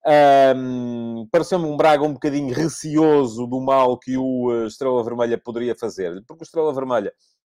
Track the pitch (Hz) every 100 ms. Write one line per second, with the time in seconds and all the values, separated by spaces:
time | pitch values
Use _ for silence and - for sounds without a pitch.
0 | 151 147 143 139 135 131 127 127 123 120
1 | 117 113 110 170 160 185 160 147 156 147
2 | 151 135 151 143 139 123 151 - 156 151
3 | 156 147 127 110 120 131 131 135 127 123
4 | - 131 131 127 123 117 110 - 135 127
5 | 113 120 117 117 - 117 120 110 113 95
6 | 90 90 113 165 160 165 156 135 131 120
7 | 98 _ _ _